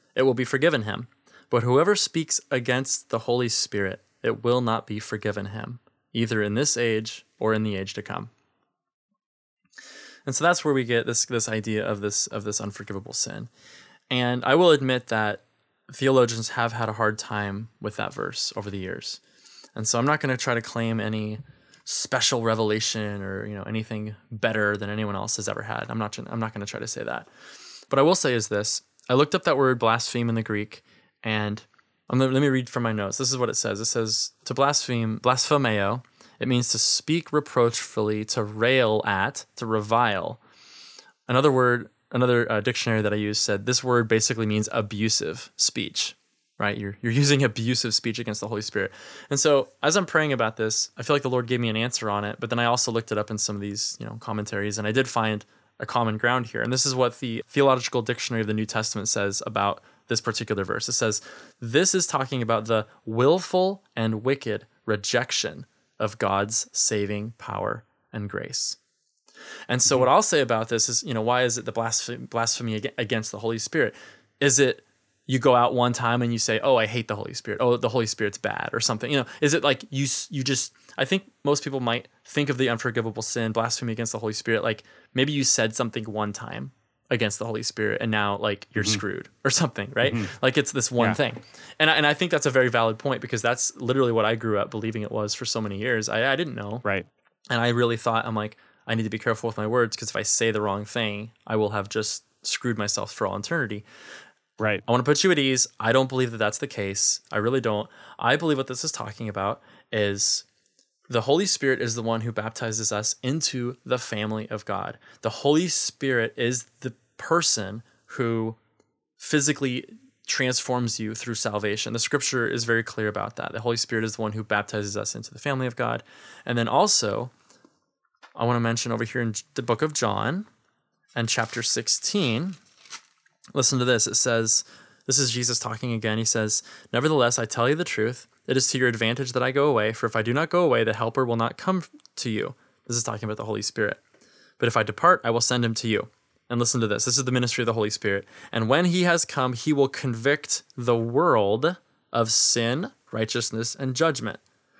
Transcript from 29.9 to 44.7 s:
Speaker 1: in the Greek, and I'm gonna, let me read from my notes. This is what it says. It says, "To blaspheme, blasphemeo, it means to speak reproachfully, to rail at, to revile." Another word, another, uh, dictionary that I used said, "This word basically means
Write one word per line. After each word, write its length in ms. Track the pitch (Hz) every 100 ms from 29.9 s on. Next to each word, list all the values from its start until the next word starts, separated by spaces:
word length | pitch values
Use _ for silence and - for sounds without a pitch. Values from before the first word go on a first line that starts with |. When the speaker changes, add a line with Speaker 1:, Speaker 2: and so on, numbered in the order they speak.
| 117 - 120 117
Speaker 1:
in 60 | 113
the 80 |
Greek, 400 | 110 104 104 - _ _ _ _
and 380 | 113 107 104 104 - _ _ _ _
I'm 100 | 127
gonna, 120 | 131
let 100 | 131
me 60 | 143
read 220 | 131 127
from 140 | 123
my 100 | 117
notes. 240 | 107 101 104
This 140 | 127
is 60 | 131
what 120 | 117
it 80 | -
says. 240 | 110 101
It 40 | 113
says, 460 | 120 110 - - - -
"To 80 |
blaspheme, 680 | 127 139 143 - 120 113 107
blasphemeo, 840 | 123 131 - 147 127 104 98 123 - _ - _
it 80 | 123
means 220 | 123 117
to 100 | 113
speak 540 | - - - 165 -
reproachfully, 880 | 151 143 131 117 - - - 107 107 110
to 180 | -
rail 580 | 104 110 117 131 113 107
at, 420 | - 95 107 - - -
to 80 | 113
revile." 720 | 110 104 113 120 95 82 - _ _ - - - - - _ -
Another 240 | 123 147
word, 380 | 131 123 120 - _ _
another, 380 | 123 123 120 113
uh, 120 | 110
dictionary 400 | 104 120 - 110
that 100 | 104
I 60 | 107
used 240 | 104 107
said, 240 | - 101 104
"This 180 | 127
word 240 | 127 123 113
basically 380 | 113 - 110 110
means 240 | 107 107